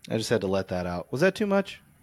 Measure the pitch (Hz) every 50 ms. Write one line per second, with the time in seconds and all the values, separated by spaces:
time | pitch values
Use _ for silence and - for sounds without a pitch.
0 | _ - 110 113 107 - 120 107 95 95 98 98 95 - 92 90 90 90 87 87
1 | 82 _ - 127 160 190 190 - 110 101 - 98 98 - - - _ _ _ _